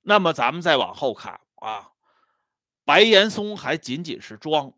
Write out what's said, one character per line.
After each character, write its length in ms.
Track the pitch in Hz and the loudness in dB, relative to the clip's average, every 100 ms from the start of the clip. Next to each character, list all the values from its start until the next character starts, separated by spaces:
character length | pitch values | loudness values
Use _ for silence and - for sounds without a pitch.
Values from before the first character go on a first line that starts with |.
那 180 | - 208 | 2 2
么 140 | 175 | 2
咱 200 | 156 120 | 0 -4
们 100 | 156 | -2
再 160 | 165 143 | 0 0
往 160 | 92 | 0
后 180 | - 139 | -4 -6
看 300 | 104 104 - _ _ | -6 -14 -20 _ _
啊， 360 | 110 110 98 _ _ _ _ _ _ _ _ _ - | -12 -12 -16 _ _ _ _ _ _ _ _ _ 2
白 160 | 151 | 6
岩 260 | 226 208 214 | 6 6 4
松 260 | 208 208 | -2 -8
还 220 | 208 127 156 | -8 -6 -6
仅 260 | - 131 | -6 -10
仅 200 | 170 123 | -10 -14
是 160 | - 107 | -16 -16
装 340 | 156 151 135 | -4 -4 -4